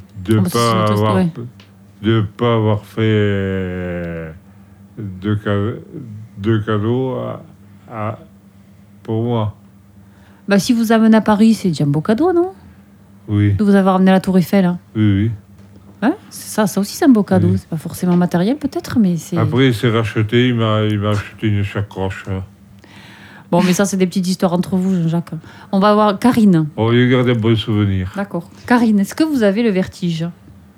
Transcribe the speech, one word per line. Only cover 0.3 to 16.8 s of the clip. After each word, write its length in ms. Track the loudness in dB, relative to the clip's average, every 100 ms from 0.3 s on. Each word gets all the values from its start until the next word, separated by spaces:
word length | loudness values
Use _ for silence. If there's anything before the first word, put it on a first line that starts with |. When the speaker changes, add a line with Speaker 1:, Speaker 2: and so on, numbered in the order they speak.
| 0
Speaker 2:
Ah, 20 |
bah, 60 | 0
ça, 80 | 0
Speaker 1:
pas 120 | 0
Speaker 2:
c'est 60 | 0
notre 140 | 0
Speaker 1:
avoir, 240 | 0 0 0
Speaker 2:
ouais. 120 | 0 -4 -14 -18 -20 -20 -20 -6
Speaker 1:
de 220 | 0 0 -2 -2
pas 180 | 0
avoir 300 | 2 2 0
fait, 160 | -4 -4
euh, 1300 | 0 2 0 0 -2 -4 -6 -6 -8 -8 -8 -10 -12 -16 -20 -20 -20 -20 -20 -14
de 400 | -12 -8 -4 -4
ca-, 380 | -2 -2 -2 -6 -12 -16 -14 -16 -16 -6
de 200 | -2 0
cadeaux 560 | 0 -2 -2 -2 -4 -6
à, 260 | -8 -10 -16 -20 -20 -20 -16
à, 280 | -10 -8 -10 -16 -20 -20 -20 -20 -20 -20 -16
pour 200 | -6 -4
moi. 320 | -2 -2 -4 -8 -20 -20 _ -20 -20 -20 -20 -12 0
Speaker 2:
Bah, 100 | 0
si 140 | 2
vous 200 | 0 2
amenez 240 | 4 6 4
à 40 |
Paris, 320 | 4 4 4
c'est 140 | 2 0
déjà 160 | -2
un 40 | 0
beau 120 | 0
cadeau, 300 | 0 0 2
non ? 200 | 2 0 -4 -20 -20 -20 -20 -20 -18 -4
Speaker 1:
Oui. 240 | 2 2
Speaker 2:
De 100 | 2
vous 100 | 4
avoir 220 | 4 4 4
amené 140 | 4
à 40 |
la 60 | 4
Tour 160 | 4 2
Eiffel, 260 | 2 2 2
hein. 120 | -2 -6 0
Speaker 1:
Oui, 60 | 2 2
oui. 60 | 0 -4 -14 -20 -20 -20 -20 -4
Speaker 2:
Hein ? 140 | -2 -2 -8
C'est 180 | -18 -10
ça, 120 | -2 -2
ça 140 | 0